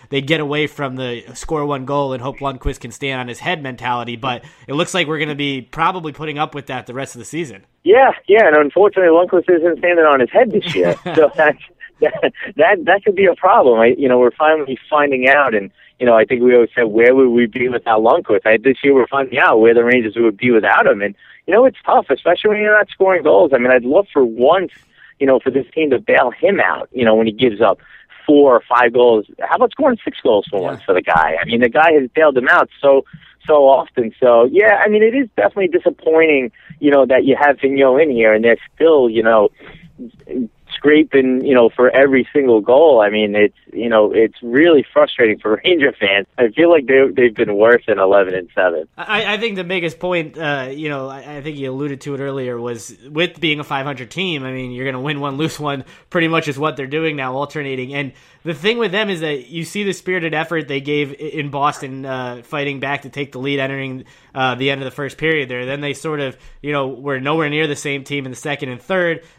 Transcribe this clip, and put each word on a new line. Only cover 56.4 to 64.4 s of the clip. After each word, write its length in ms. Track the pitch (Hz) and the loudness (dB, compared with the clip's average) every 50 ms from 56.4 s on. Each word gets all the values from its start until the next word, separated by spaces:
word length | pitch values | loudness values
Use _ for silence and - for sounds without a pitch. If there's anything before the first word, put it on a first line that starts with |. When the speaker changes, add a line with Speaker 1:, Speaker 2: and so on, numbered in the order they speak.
| 156 | -4
Speaker 1:
is 100 | 151 127 | -4 -6
what 200 | 135 151 156 135 | -6 -6 -6 -6
they're 100 | 143 135 | -8 -10
doing 300 | 131 147 156 160 160 147 | -8 -6 -4 -4 -4 -4
now, 180 | 139 131 131 127 | -6 -8 -6 -6
alternating. 580 | 139 143 139 - 160 143 135 135 127 127 131 143 | -6 -8 -8 -8 -10 -10 -8 -8 -8 -10 -8 -8
And 200 | 143 143 131 - _ _ _ _ _ - | -8 -8 -8 -12 _ _ _ _ _ -12
the 100 | 160 165 | -10 -10
thing 240 | 139 165 214 240 | -4 -4 -4 -2
with 160 | 240 226 185 175 | -2 -4 -4 -4
them 160 | 214 220 202 | -4 -4 -4
is 100 | 190 160 | -6 -6
that 300 | 160 151 147 135 123 - | -6 -6 -8 -8 -10 -12
you 160 | 160 165 160 | -12 -12 -12
see 180 | - - 208 202 | -10 -8 -6 -6
the 80 | 196 | -6
spirited 420 | 185 - - 185 185 180 165 160 156 | -6 -6 -6 -6 -6 -4 -4 -4 -4
effort 360 | 156 160 160 175 160 147 131 | -6 -6 -4 -6 -6 -6 -6
they 100 | 139 139 | -8 -8
gave 320 | 135 147 147 147 147 135 | -6 -4 -4 -4 -4 -6
i-, 40 | 135 | -8
in 340 | - 151 151 - 160 143 143 | -12 -14 -12 -10 -10 -10 -8
Boston, 560 | 135 139 143 147 143 - 147 131 135 135 135 | -6 -4 -4 -4 -4 -6 -12 -14 -14 -14 -12
uh, 360 | 135 131 127 127 123 123 120 113 | -10 -10 -10 -10 -10 -12 -14 -14
fighting 360 | _ 156 143 143 143 139 131 | _ -8 -8 -6 -8 -8 -8
back 220 | 139 135 143 135 | -8 -8 -8 -10
to 80 | - 131 | -12 -14
take 240 | - 143 143 131 - | -12 -12 -12 -12 -12
the 60 | 127 | -10
lead, 200 | 131 143 143 139 | -6 -6 -4 -4
entering, 460 | 135 135 139 135 135 131 127 131 - - _ _ _ _ - | -6 -6 -8 -10 -10 -10 -12 -14 -18 -20 _ _ _ _ -8
uh, 220 | 135 | -4